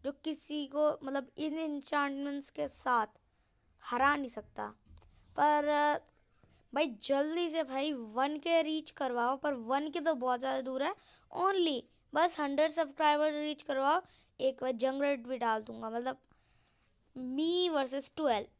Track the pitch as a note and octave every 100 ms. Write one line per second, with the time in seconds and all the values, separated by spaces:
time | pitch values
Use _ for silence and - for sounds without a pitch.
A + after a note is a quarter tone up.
0 | C4+ C#4 D#4+ D4 - D4+ C#4 C#4+ D4+ C#4+
1 | C4+ C#4 C4 - D#4 D#4 D#4+ C#4+ - D4
2 | C#4+ C#4 C#4+ C#4+ - - - - B3+ A#3+
3 | G#3+ _ _ _ _ _ _ _ - A#3+
4 | C#4 D4 C4 G#3+ G#3 - G#3 - _ -
5 | - - - - D4 D4 D4 D4 D4 D4
6 | - _ _ _ _ _ _ C#4+ D4+ G#3+
7 | - C#4 D4+ E4 E4+ D#4+ C4+ C4+ D4+ C#4
8 | A3 A3 C#4 D4+ E4+ E4 D#4 D#4 D#4 -
9 | C4+ A#3+ A#3+ C4+ D4+ C4 A3+ C#4 D4+ E4
10 | D#4 C#4+ B3+ B3 C4 C4+ B3+ C4 D4 G#4
11 | - - _ - F#4 G4 E4 B3+ - _
12 | _ D4 E4+ E4 C#4+ C#4 D#4 D#4 D4+ C#4
13 | D4+ D4 D4+ D4 D4+ D4 - C4+ C#4 E4+
14 | - _ _ - C4 C4 B3+ A#3 C4 C4+
15 | C#4+ C#4 A#3+ B3+ A#3 A3 A3 A3+ A3+ A3+
16 | B3+ C4 _ _ _ _ _ _ _ _
17 | _ B3+ B3+ C4+ D#4+ F4 F4+ D4+ C4 C4+
18 | - - D4+ G#3+ -